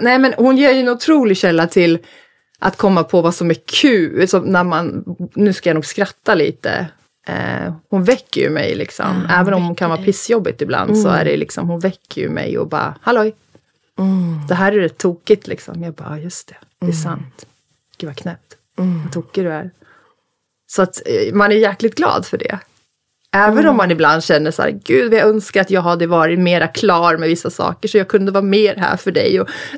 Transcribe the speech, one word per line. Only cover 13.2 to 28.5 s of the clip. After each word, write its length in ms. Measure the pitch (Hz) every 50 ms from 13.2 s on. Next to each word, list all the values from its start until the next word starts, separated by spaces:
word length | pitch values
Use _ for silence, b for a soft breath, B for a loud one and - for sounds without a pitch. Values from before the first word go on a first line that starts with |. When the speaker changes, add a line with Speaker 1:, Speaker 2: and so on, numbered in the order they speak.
| 214 220 214 _ _ _ _ _ _ _ _ _ _ _ _ -
Speaker 2:
Mm. 400 | 190 190 190 185 175 170 165 151 147
Speaker 1:
Det 80 | 147 180
här 160 | 175 190 196
är 80 | 208 208
rätt 180 | 180 160 -
tokigt", 500 | - - 185 170 170 _ - 214 202 -
liksom. 360 | 190 180 - - - - 170 170
Jag 100 | 170 160
bara, 260 | - - - 147 156
"Just 280 | 156 180 - - -
det. 80 | - - - _ _ _ -
Det 60 | 180
är 40 | 175
Speaker 2:
Mm. 120 | 170 160 156
Speaker 1:
sant. 420 | 175 165 139 135 - - - - - _ _ _ _ _ _ _ _ _
Gud, 100 | - 170 151
vad 80 | 139
knäppt. 380 | - - 180 170 - _ _ - _ _ _ _
Speaker 2:
Mm. 240 | - 185 185 175 165 151
Speaker 1:
Vad 80 | - -
tokig 300 | 175 165 - - 202 185
du 60 | 175
är." 200 | 156 151 180 185 - b b b b b b b b _ _ _ _ _ _ _ _ _ _
Så 140 | - - -
att, 200 | 185 180 - - -
eh, 280 | - 117 98 - 113 175
man 180 | 202 208 208
är 40 | 208
jäkligt 400 | 220 220 202 190 - 226 226 214
glad 300 | - 339 - - 196 185
för 120 | - -
det. 220 | - - - - 185 - _ _ _ _ _ _ _ _ _ _ _ _ _
Även 260 | - 196 208 214 220
Speaker 2:
Mm. 120 | 269 311 311
Speaker 1:
om 80 | 262
man 140 | 226 190 180
ibland 320 | 170 160 160 147 156 160 156
känner 280 | - 170 147 151 170
så 100 | - -
här, 180 | - - - 196 -
"Gud, 300 | - - 131 247 226 220
jag 80 | 220 - 214
önskar 320 | 214 214 - - - 196
att 100 | 185 -
jag 100 | 196 185
hade 260 | 170 170 175 170 170
varit 320 | 165 175 165 156 165 170 180
mera 280 | 180 175 175 170 165
klar 500 | 160 - - 226 196 175 165 170 175 165
med 120 | 165 165 160
vissa 200 | 170 170 - -
saker 380 | - - 180 185 175 - -
så 100 | 208 -
jag 100 | 208 190
kunde 240 | - - 196 196 196
vara 100 | 190 196 196
mer 320 | 196